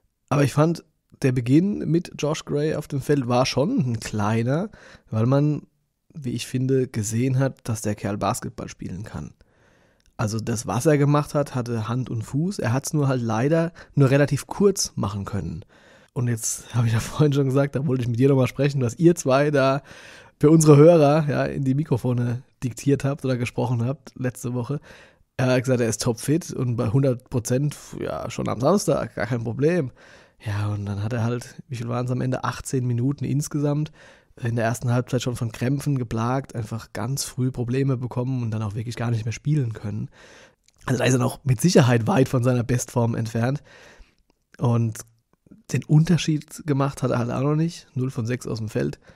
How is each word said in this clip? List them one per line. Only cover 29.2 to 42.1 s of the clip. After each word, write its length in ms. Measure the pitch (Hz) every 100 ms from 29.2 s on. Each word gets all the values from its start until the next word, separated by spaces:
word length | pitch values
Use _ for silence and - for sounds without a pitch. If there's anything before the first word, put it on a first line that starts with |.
| 110
kein 180 | 123
Problem. 480 | 117 117 147 175 127 - - - - _ 113
Ja, 220 | 104 104
und 180 | 104 101
dann 160 | 98
hat 120 | 107
er 100 | 120
halt, 320 | 117 123 - - -
wie 80 | 120
viel 100 | 117
waren's 240 | 120 127
am 100 | 127
Ende? 220 | 127 127
Achtzehn 420 | 120 - - 135 123
Minuten 400 | 117 131 143 127
insgesamt. 640 | 135 151 147 147 147 151 - - - _ -
In 140 | 120 117
der 100 | 113
ersten 260 | 120 123
Halbzeit 300 | 123 123 127
schon 140 | 131 120
von 160 | 117
Krämpfen 460 | - 120 139 147 135
geplagt, 580 | 117 110 117 135 135 117
einfach 360 | 107 113 -
ganz 320 | 107 110 139
früh 280 | - - 127
Probleme 460 | 127 120 131 139 123
bekommen 440 | 123 131 123 131
und 100 | 113
dann 120 | 110
auch 100 | 107
wirklich 220 | 107 117 117
gar 160 | 117
nicht 140 | 113 113
mehr 60 |
spielen 420 | - 147 151 117
können. 360 | 110 104 113 131 - - - - _ _ _ -
Also 140 | -
da 60 | 123
ist 80 |
er 60 | 127
noch 240 | 123 - 131
mit 160 | 120
Sicherheit 460 | 180 190 123 120
weit 220 | 113